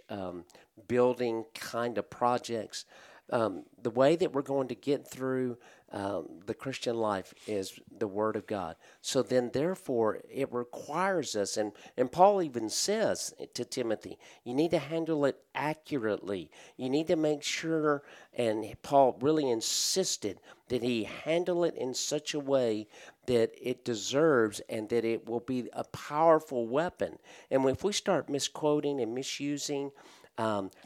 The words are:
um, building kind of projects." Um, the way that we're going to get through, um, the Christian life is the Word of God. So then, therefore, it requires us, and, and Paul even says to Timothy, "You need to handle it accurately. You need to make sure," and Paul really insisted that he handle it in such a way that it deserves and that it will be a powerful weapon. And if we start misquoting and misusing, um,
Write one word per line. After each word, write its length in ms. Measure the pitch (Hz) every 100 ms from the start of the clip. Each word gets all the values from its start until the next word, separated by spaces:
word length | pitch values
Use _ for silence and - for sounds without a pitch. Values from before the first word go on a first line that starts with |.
| -
um, 360 | 104 90 87 85 - _ - 98
building 600 | 123 123 120 123 113 113
kind 440 | - - 117 120 101
of 100 | -
projects." 720 | - 120 123 - 113 101 - - - - - -
Um, 320 | 120 110 92 - -
the 100 | 123
way 260 | 113 139 170
that 160 | 185
we're 100 | 135
going 240 | 139 139 127
to 60 |
get 320 | - 139 139 135
through, 500 | - 131 131 127 117 - - _
um, 480 | 101 98 95 - 82 98
the 80 |
Christian 420 | - 135 127 123 117
life 360 | 107 98 - - -
is 320 | 104 95 - - -
the 120 | 107
Word 260 | 98 110
of 100 | 107 -
God. 260 | 104 85 82 - -
So 200 | - 135
then, 280 | 123 127 120
therefore, 680 | 131 165 185 - 120 110 - -
it 240 | 113 135
requires 840 | 123 120 - 135 156 196 180 117 107
us, 200 | 98 117
and, 140 | 107 - - -
and 140 | 127
Paul 320 | 160 196 196
even 260 | 160 120 107
says 640 | - - 220 160 90 - - -
to 100 | -
Timothy, 540 | 120 - 117 107 98 - - -
"You 100 | 120
need 180 | 131 165
to 80 | 165
handle 440 | 139 165 160 156 139
it 180 | - _
accurately. 960 | - 147 156 - 143 110 101 95 98 78 - - -
You 140 | 127
need 160 | 143 165
to 80 |
make 300 | 170 156 147
sure," 580 | - - 160 160 151 143 - - -
and 400 | - 117 107 104 -
Paul 340 | - 139 127 117
really 280 | 135 156 135
insisted 920 | 113 - - - 190 180 - 101 90 - - -
that 160 | 120
he 220 | 123 117
handle 580 | 101 - 151 170 180 175
it 140 | 170 -
in 180 | 131
such 400 | 123 - 151 -
a 60 | 151
way 480 | 135 135 117 107 107 - - - -
that 260 | 117 113 -
it 240 | 123 123
deserves 760 | - 110 104 131 160 131 110 104 -
and 200 | 113 107
that 160 | 117
it 240 | 113 113 110
will 100 | 117
be 280 | - 127 113
a 120 | 123
powerful 840 | - - - 147 165 156 156 127 113
weapon. 540 | 135 175 - 87 - - - -
And 160 | 135 131
if 160 | 131
we 80 | 196
start 360 | 202 - 160 -
misquoting 720 | 139 - - 151 151 147 139
and 140 | 110
misusing, 800 | 127 135 - 143 143 - 139 139 - - - - -
um, 300 | 110 101 95 -